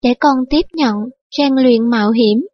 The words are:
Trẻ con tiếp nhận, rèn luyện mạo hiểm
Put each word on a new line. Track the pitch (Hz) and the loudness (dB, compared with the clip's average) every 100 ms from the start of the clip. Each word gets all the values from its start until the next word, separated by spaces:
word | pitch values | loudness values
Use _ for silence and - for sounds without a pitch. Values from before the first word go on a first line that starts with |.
Trẻ | 247 247 | -2 0
con | 302 269 254 | 0 0 -2
tiếp | 294 359 | -4 -4
nhận, | 320 269 208 220 - _ - | -2 -2 -2 -8 -14 _ -4
rèn | 285 262 | -2 2
luyện | 254 233 233 | 2 2 2
mạo | 233 208 | 0 0
hiểm | 226 220 214 370 | 2 2 0 -4